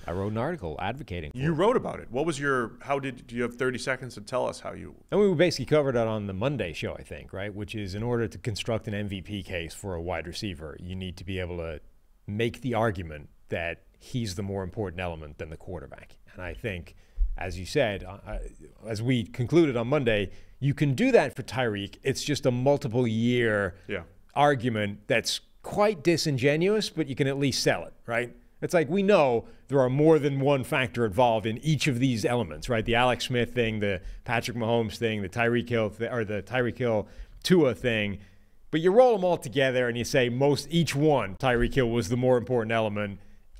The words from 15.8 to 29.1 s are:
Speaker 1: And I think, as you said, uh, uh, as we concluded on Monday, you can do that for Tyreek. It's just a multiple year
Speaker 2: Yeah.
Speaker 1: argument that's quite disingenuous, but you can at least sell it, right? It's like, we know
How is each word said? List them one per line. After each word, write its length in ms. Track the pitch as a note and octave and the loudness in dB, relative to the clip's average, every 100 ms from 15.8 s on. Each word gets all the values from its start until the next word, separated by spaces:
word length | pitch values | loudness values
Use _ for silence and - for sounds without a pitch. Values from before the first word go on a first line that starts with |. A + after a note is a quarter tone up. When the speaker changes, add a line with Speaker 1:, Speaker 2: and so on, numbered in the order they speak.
| C#2 - - - - | -14 -18 -20 -20 -20
Speaker 1:
And 80 | - | -14
I 120 | F2+ | -12
think, 420 | - A#2 F2+ - - - - - - | -8 -8 -8 -10 -20 -8 -2 -2 -2
as 200 | F2+ F2 | -6 -6
you 80 | |
said, 380 | F2 D3 A2+ F#2+ | -2 0 0 -2
uh, 140 | F#2 G2 G#2+ | -10 -14 -12
uh, 120 | G#2 - - D2+ - | -12 -12 -16 -20 -16
as 160 | G#2+ G#2 | -8 -4
we 220 | A#2+ B2 | 0 0
concluded 540 | F#2 - A#2 E3 D3+ A#2+ | -2 -4 2 4 4 2
on 100 | A#2 | 0
Monday, 440 | D3+ A#2 G#2 F#2+ - - - | 0 2 2 0 -8 -18 -4
you 140 | C#3 | -2
can 200 | - C#3+ | 2 2
do 160 | B2+ C4 | 2 4
that 240 | A3+ C3+ - | 4 4 -2
for 60 | |
Tyreek. 560 | - B2 A#2+ G2+ G2+ - | -6 -2 -2 -2 -6 -6
It's 180 | C3+ B2+ | -4 -2
just 240 | D3 C#3 | -2 0
a 60 | C3+ | 2
multiple 560 | B2 C3+ C#3+ A#2 A#2+ A#2+ | 2 2 2 0 0 2
year 680 | A2 A#2+ B2 A2+ G#2 F#2+ - - | 2 2 2 2 2 0 -4 -8
Speaker 2:
Yeah. 140 | F#2+ E2 - - | -8 -8 -20 -4
Speaker 1:
argument 640 | B2 D3 C3+ A#2+ G#2+ G#2 G2+ | 2 4 4 0 0 -2 -4
that's 360 | - A#2 - - - - | 0 0 0 -4 -8 -18
quite 420 | - F#3 G#3+ E3 | -6 0 2 2
disingenuous, 840 | F3 D#3+ D#3 C3 C#3+ D#3 F#3 G#3+ - | 2 2 0 2 2 4 2 2 0
but 180 | D#3 C#3 | -4 -4
you 60 | |
can 140 | C3 C3+ | 0 0
at 100 | C#3 | 0
least 240 | C#3 - | 0 2
sell 240 | D3 F#2+ | 2 0
it, 80 | D#2+ - - | -2 -12 -6
right? 280 | A#2 A#2+ - - - | -6 -6 -12 -20 -10
It's 100 | D3 | 0
like, 160 | E3+ D3+ | 2 2
we 140 | G3 | 2
know 420 | G3 | 6